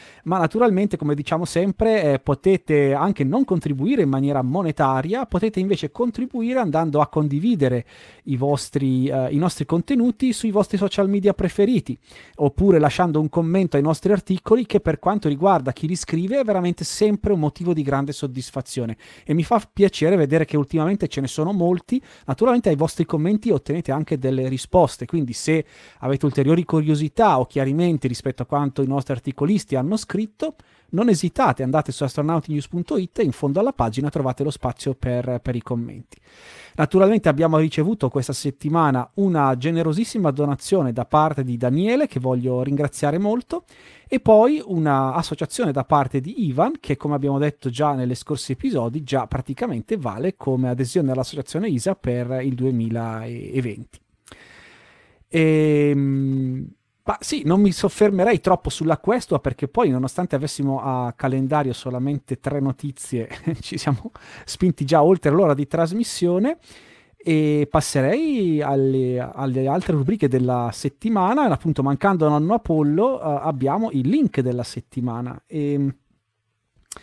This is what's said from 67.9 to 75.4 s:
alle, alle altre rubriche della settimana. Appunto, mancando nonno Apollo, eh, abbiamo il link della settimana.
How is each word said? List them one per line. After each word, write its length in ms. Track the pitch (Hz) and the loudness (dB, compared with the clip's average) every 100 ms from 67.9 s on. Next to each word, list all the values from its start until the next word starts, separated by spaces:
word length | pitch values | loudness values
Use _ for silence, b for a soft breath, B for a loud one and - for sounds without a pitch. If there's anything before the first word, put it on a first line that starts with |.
| 143 135 240 320 254 185 151 | 0 2 0 0 0 0 0
alle, 580 | 143 139 135 135 127 123 | 0 0 2 2 0 -2
alle 460 | 127 - 135 127 131 | -6 -6 -4 -2 0
altre 280 | 170 185 | -2 0
rubriche 340 | 156 135 220 143 | 0 0 0 2
della 400 | 127 127 123 120 | 2 0 0 -2
settimana. 800 | - 139 - 220 214 185 269 262 | -6 -8 -6 -2 0 2 2 2
Appunto, 340 | 135 165 151 | 0 -2 -2
mancando 460 | 139 139 196 185 151 | 0 0 0 2 2
nonno 240 | 147 160 | 2 2
Apollo, 680 | 226 - 156 147 156 247 262 | -2 0 0 2 2 0 0
eh, 220 | 156 143 | -4 -2
abbiamo 460 | 156 139 131 180 226 | -2 -2 -2 0 -2
il 160 | 139 127 | -2 0
link 340 | 285 262 - | 2 2 0
della 220 | 127 123 | -2 -2
settimana. 800 | - - - 131 120 117 123 - | -6 -10 -10 -6 -4 -4 -8 -12